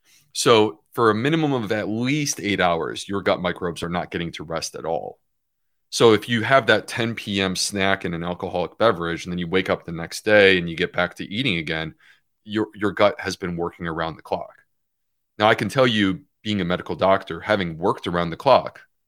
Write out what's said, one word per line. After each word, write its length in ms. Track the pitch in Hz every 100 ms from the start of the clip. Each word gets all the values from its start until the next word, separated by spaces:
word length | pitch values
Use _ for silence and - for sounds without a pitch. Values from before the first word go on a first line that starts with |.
| _ _ _
So 480 | - 135 113 107 - _
for 160 | - 113
a 60 | 107
minimum 360 | 135 160 151
of 220 | 131 101
at 160 | 107 95
least 500 | 110 127 151 143 -
eight 220 | 101 92
hours, 480 | 90 85 65 - -
your 120 | 98
gut 200 | 98 -
microbes 420 | 90 85 87 80
are 60 | 85
not 220 | 87 80
getting 200 | 92 85
to 100 | -
rest 300 | 78 82 -
at 120 | - 78
all. 340 | 82 50 - _ _ _ _ _ _ -
So 240 | - 117
if 160 | 104 -
you 120 | 117
have 240 | 104 135 117
that 200 | 104 -
ten 280 | - 117 110
P 260 | - 98
M 160 | 95 87
snack 480 | - 98 98 95 90
and 100 | 85
an 80 |
alcoholic 540 | 87 87 90 90 82 -
beverage, 480 | 113 87 85 82 90
and 80 |
then 60 | 90
you 80 | 85
wake 220 | 95 92
up 140 | 87
the 80 | -
next 320 | 82 82 -
day 340 | 107 107 95 92
and 120 | 85
you 80 | 80
get 160 | 85
back 220 | - 87 -
to 100 | 85
eating 320 | 104 135 85
again, 380 | 76 80 80 - _ _ _ _ 107
your, 220 | 107 - 101
your 180 | 101
gut 260 | 92 101 -
has 160 | 95 87
been 220 | 90 85
working 300 | 85 - 85
around 280 | 80 82 73
the 60 |
clock. 340 | - 85 - - _ _ _ _ _ _ _ -
Now, 120 | 107
I 60 | 113
can 120 | 104
tell 180 | 139 123
you, 360 | 110 98 87 _ _
being 180 | 107 101
a 20 |
medical 320 | 87 104 - 80
doctor, 440 | 95 95 - 85
having 360 | 104 104 87 80
worked 300 | 95 113 101
around 240 | 87 85
the 80 | 80
clock, 440 | 135 107 73 - _ _